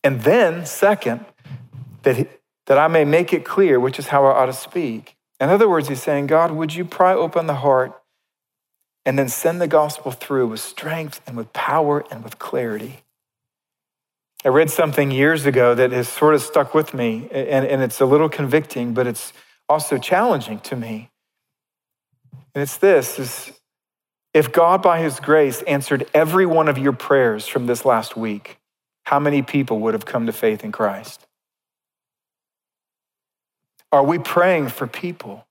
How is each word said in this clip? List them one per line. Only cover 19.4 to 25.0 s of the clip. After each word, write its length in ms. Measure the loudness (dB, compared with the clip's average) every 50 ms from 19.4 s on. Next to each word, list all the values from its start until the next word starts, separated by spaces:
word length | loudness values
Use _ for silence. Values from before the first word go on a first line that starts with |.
| _ _ _ _ _ 0
also 300 | 0 0 0 -4 -4 -4
challenging 600 | -2 -2 0 0 2 0 0 -2 -4 -8 -12 -12
to 160 | -10 -10 -10
me. 340 | -8 -8 -8 -10 -12 -12 _ _ _ _ _ _ _ _ _ _ _ _ _ _ _ _ _ _ _ _ _ _ _ _ _ -20 -20 _ _ _
And 80 | -6
it's 140 | -6 -6 -2
this, 420 | 2 4 4 4 4 2 0 -8 -10
is 340 | -10 -10 -10 -14 -16 -18 -20 _ _ _ _ _ _ _ _ _ _ _ _ _ _ _
if 200 | 2 2 2 2
God, 280 | 2 2 4 4 4 4
by 200 | 4 2 2 2